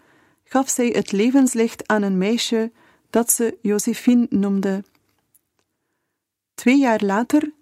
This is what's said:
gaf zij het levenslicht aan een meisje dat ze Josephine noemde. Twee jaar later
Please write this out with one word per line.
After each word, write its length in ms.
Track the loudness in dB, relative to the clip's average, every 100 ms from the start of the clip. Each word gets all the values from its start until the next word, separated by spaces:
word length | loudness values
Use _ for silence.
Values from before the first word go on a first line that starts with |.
| _ _ _ _
gaf 260 | -4 -2 -2
zij 180 | -2 -2
het 240 | -2 -2
levenslicht 760 | 0 2 4 2 2 -2 -2 -2
aan 140 | 0
een 160 | 0 0
meisje 540 | 0 -2 -2 -2 -4 -8 _ _ _
dat 220 | -2 0
ze 260 | -2 -4 -4
Josephine 680 | -2 -2 -2 -2 2 2 2
noemde. 540 | 0 0 -2 -2 -4 -8 _ _ _ _ _ _ _ _ _ _ _ _ _ _ _ _
Twee 240 | -4 2 2
jaar 260 | 2 0
later 480 | 0 -2 0 0 -2 -10